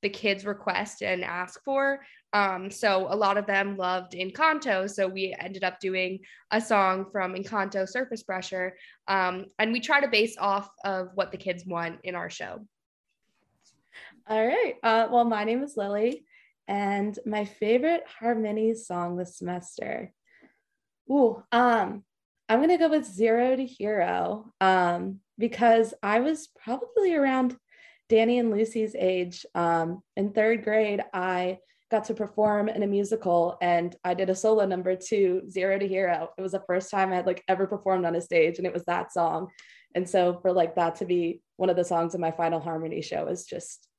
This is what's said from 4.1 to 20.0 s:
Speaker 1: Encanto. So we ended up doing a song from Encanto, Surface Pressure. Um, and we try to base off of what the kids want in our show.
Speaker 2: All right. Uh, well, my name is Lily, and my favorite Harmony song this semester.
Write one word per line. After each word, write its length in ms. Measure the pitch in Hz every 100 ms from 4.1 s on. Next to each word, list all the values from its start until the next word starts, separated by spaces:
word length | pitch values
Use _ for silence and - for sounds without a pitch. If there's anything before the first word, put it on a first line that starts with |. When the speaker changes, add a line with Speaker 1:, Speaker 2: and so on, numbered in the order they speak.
Speaker 1:
Encanto. 760 | 175 185 190 320 302 277 190 196
So 180 | 202 190
we 280 | 190 190 185
ended 240 | 185 190
up 160 | 185 185
doing 400 | 190 185 185 190 190 - _
a 80 | 214
song 460 | 226 214 190 185 190
from 240 | 208 185 185
Encanto, 520 | 196 220 196 202 190
Surface 340 | 247 262 220
Pressure. 540 | - 185 185 185 185 185 - - -
Um, 380 | 196 185 185 196 _
and 140 | 214
we 80 | 233
try 220 | 233 294
to 60 | 277
base 280 | 226 226 -
off 320 | 202 196 202 _
of 260 | 202 190 185
what 180 | 190 185
the 60 | 185
kids 280 | - 175 180
want 340 | 170 170 165
in 120 | - 180
our 140 | 175
show. 360 | - 127 90 214 _ _ _ _ _ _ _ _ _ _ _ _ - - _ -
Speaker 2:
All 180 | 220 220
right. 300 | 349 440 -
Uh, 240 | 226 226 226
well, 160 | 240 233
my 180 | 220
name 200 | 214 240
is 140 | 285 254
Lily, 480 | 202 202 226 294 _ _ _ _ -
and 500 | 202 202 202 208 202 -
my 200 | 214 202
favorite 580 | - 214 240 302 339 - -
Harmony 540 | 226 233 214 220 220
song 440 | 226 - 175 175 175
this 200 | 180 -
semester. 720 | 180 180 180 - - -